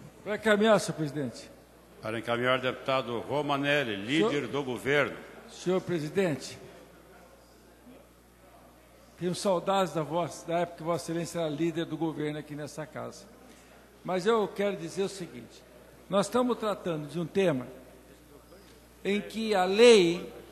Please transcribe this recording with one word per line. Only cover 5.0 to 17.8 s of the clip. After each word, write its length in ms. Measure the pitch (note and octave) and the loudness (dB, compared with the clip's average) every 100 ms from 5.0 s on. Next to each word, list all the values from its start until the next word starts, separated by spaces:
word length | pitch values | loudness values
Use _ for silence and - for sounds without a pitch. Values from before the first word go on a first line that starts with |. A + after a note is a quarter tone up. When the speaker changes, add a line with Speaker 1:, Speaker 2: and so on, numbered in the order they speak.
| A2+ E2 - - - | 2 -2 -14 -18 -18
Speaker 1:
Senhor 300 | - F3 F#3 | -8 -2 -2
presidente, 760 | F3+ F3 D3 D#3+ F3+ C3+ - - - - - - - - - - - - - - A#3+ C4 - - - - - - - - - - - - | -2 -6 -4 0 0 -2 -8 -16 -18 -20 -20 -20 -20 -20 -20 -20 -20 -20 -20 -20 -20 -20 -20 -20 -20 -20 -20 -20 -20 -20 -20 -20 -20 -6
tenho 160 | F3 E3 | -4 -2
saudades 580 | G3+ F3 F#3 F#3+ F3+ | 0 0 2 0 0
da 80 | E3 | -2
vossa, 460 | C#3+ E3+ E3 - - | -2 -2 -2 -6 -4
da 120 | E3+ | -2
época 180 | F3 - | -2 -4
que 60 | |
Vossa 280 | D#3+ E3 - | -4 -4 -2
Excelência 280 | E3 E3 E3+ | -6 -4 -4
era 100 | D#3+ | -4
líder 360 | D3 E3+ E3 D#3 | -2 -2 -2 -4
do 100 | D3+ | -2
governo 440 | D#3+ D3 D3+ D3+ | -4 -2 -4 -6
aqui 160 | C#3+ D3 | -10 -10
nessa 300 | D3 - D3+ | -10 -10 -12
casa. 400 | A#2+ A#2+ - - - - - - - - - | -10 -12 -14 -20 -20 -20 -20 -20 -20 -20 -12
Mas 220 | - F#3 F#3+ | -4 0 4
eu 220 | A#3 F#3+ | 4 2
quero 280 | - G3+ D#3+ | 0 -2 -2
dizer 280 | E3 F3+ | -6 -4
o 60 | G3 | -4
seguinte, 540 | - D#3+ B2+ A2+ - - - - - - | -4 -12 -12 -16 -20 -20 -20 -20 -20 -2
nós 160 | G3 F#3+ | 0 2
estamos 320 | A#3+ B3 A3+ | 2 2 0
tratando 500 | A3 F#3 F#3 D#3 D3 | -2 -2 -4 -4 -4
de 120 | E3 | -6
um 60 | D#3+ | -2
tema 400 | G3 F#3 C3 A#2+ - | 2 4 2 -2 -14